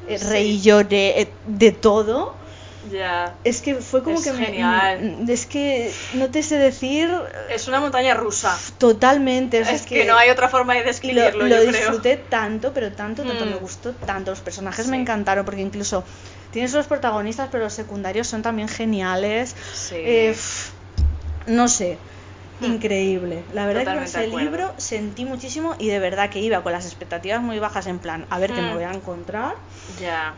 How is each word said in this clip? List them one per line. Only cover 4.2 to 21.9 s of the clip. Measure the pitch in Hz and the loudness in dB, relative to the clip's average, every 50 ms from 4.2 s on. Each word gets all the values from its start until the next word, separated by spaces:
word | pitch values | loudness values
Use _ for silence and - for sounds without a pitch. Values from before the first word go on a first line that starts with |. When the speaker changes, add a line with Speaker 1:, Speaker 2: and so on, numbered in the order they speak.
| 302 | -2
Speaker 1:
que | 294 262 | -2 -2
me, | 247 240 | -2 -2
Speaker 2:
genial. | 214 202 190 - 180 185 185 196 190 190 185 196 220 165 - | -2 -2 0 2 4 4 6 4 4 2 0 -2 -4 -4 -2
Speaker 1:
mm, | 220 240 | 0 0
es | 240 233 - | 0 0 -2
que | - - 285 285 285 269 247 233 208 202 - - - - | -4 -2 -2 0 2 2 0 0 -2 -6 -8 -10 -6 -2
no | 254 262 262 | -2 -2 0
te | 254 302 | 0 -2
sé | 302 302 302 | 0 2 2
decir. | 294 277 269 254 - - 254 277 302 330 339 349 359 294 - - - - - - | 4 4 4 4 2 -4 -2 0 2 2 0 0 -2 -4 -6 -10 -10 -8 -6 -6
Speaker 2:
Es | 220 - | -6 -4
una | 262 254 277 | 0 0 0
montaña | 294 285 262 254 254 262 - | 0 2 0 2 4 4 2
rusa. | - 240 214 202 - - 202 180 170 - - - - | 2 2 -2 -2 0 0 0 -2 -2 -6 -12 -2 4
Speaker 1:
Totalmente, | 254 240 220 208 254 254 277 294 269 262 254 254 262 247 247 226 | 6 6 6 8 6 6 6 6 4 2 2 2 0 2 2 2
o | 226 | 2
sea, | 226 302 | 2 0
Speaker 2:
Es | 302 | -2
Speaker 1:
es | - | -2
Speaker 2:
que | - 240 262 | -2 2 2
Speaker 1:
que | 233 | 4
Speaker 2:
no | 226 233 | 6 8
hay | 233 233 247 | 8 8 8
otra | 247 254 254 247 | 8 6 4 4
forma | 254 262 247 247 247 | 4 2 2 4 2
de | 240 | 2
Speaker 1:
y | 233 | 2
lo, | |
Speaker 2:
describirlo, | 254 247 - - 262 254 240 233 214 208 208 247 | 0 -2 -2 -4 0 2 4 4 4 4 4 4
Speaker 1:
lo | 247 | 4
Speaker 2:
yo | 240 226 | 6 6
creo. | 226 240 233 | 6 6 4
Speaker 1:
disfruté | 220 220 220 226 226 214 247 277 | 2 2 2 0 2 2 2 2
tanto, | 277 - - - 226 214 208 220 220 226 269 269 | 2 0 -2 -2 -2 0 -2 -4 -4 -4 -2 -2
pero | 277 233 202 | -2 -4 -4
tanto, | 196 208 208 208 226 240 285 | -6 -8 -8 -8 -6 -6 -6
tanto, | 247 240 233 226 | -6 -4 -2 -2
Speaker 2:
Mm. | 214 | -4
Speaker 1:
me | 202 | -4
gustó | 185 185 185 - - - 233 254 | -6 -8 -10 -14 -10 -10 -10 -10
tanto, | - - - 196 190 190 190 | -8 -6 -6 -6 -4 -4 -6
los | 190 190 | -8 -8
personajes | - 185 175 196 190 190 185 - 226 | -8 -12 -10 -8 -8 -8 -6 -4 -4
me | 254 262 | -2 -2
Speaker 2:
Sí. | 262 254 | -2 0
Speaker 1:
encantaron, | 247 226 208 202 196 196 196 196 | -2 -2 -2 0 0 0 0 0
porque | 196 196 196 | -2 -4 -6
incluso | 196 196 196 208 202 - 220 185 185 - - - - - - - - - | -6 -6 -6 -6 -6 -2 -4 -4 -4 -6 -16 -18 -18 -18 -18 -18 -18 -10
tienes | - 226 247 254 254 | -6 -4 -4 0 0
los | 294 285 | -2 0
protagonistas, | - 302 277 262 240 214 214 202 214 226 247 269 262 | 0 -2 0 0 0 0 0 -4 -4 -4 -6 -6 -4
pero | - 240 226 | -4 -4 -4
los | 208 202 | -4 -6
secundarios | - 220 220 208 202 196 185 190 214 226 | -8 -10 -10 -8 -8 -6 -4 -4 -4 -4
son | - - 220 | -4 -6 -4
también | 220 226 233 214 214 | -4 -4 -4 -2 -4
geniales. | 220 - - 226 226 214 196 185 185 185 185 196 208 214 226 254 247 - - - - - | -6 -6 -4 -2 0 0 0 0 0 0 0 0 0 0 -2 -2 -4 -8 -14 -14 -12 -10
Speaker 2:
Sí. | - - - 185 | -10 -10 -8 -8
Speaker 1:
Eh, | 165 160 233 240 226 220 220 220 | -6 0 2 4 4 4 4 2
pf, | 226 - - - - - - - - - - - - - - - - - - - - - | 0 -4 -8 -8 -8 -10 -12 -14 -18 -20 -8 0 2 2 2 2 0 -6 -6 -8 -8 -2
no | - 226 240 240 | 0 4 4 4
sé, | 240 - - 196 175 | 4 4 2 0 -4